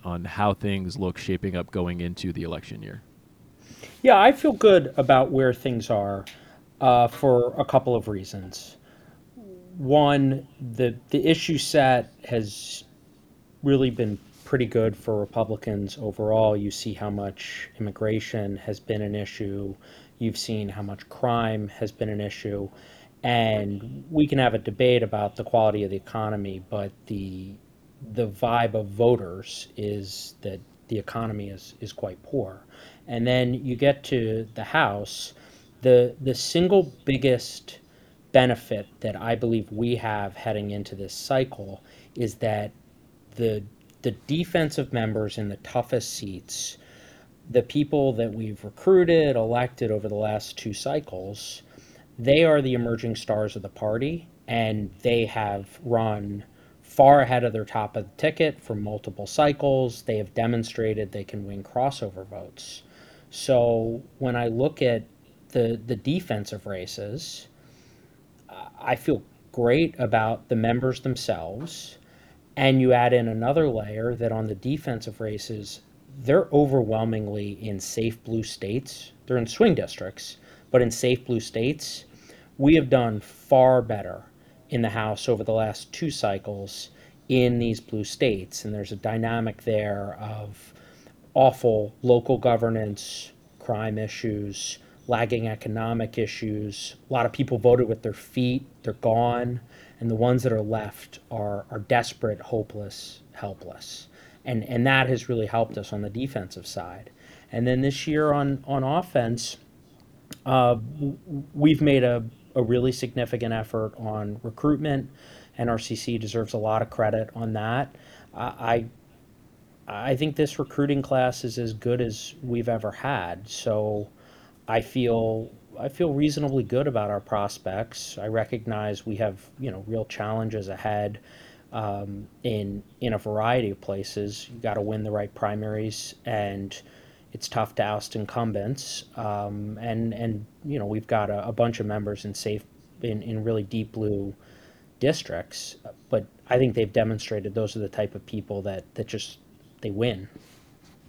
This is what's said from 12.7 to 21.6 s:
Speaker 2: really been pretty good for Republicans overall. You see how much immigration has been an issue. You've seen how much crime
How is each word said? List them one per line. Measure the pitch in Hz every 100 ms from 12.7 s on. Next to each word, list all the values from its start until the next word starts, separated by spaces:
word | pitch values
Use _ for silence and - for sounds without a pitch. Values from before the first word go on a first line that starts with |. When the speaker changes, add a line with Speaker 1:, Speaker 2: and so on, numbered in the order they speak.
| - - _ _ _ _ _ _ _
Speaker 2:
really | 143 139 131
been | 113 110 101 - -
pretty | - 135 117
good | 117 110 104
for | - 107
Republicans | 101 - 107 110 - 104 98 -
overall. | 110 98 107 110 110 107
You | 104
see | - -
how | 98 104
much | 101 101 95 - - - -
immigration | 104 98 107 110 - 117 101 98
has | - 101
been | - 107
an | 104
issue. | 104 101 - 104 98 101 98 - - - _
You've | 117 110
seen | - 110 101
how | 98
much | 101 98 -
crime | - 127 117 113 110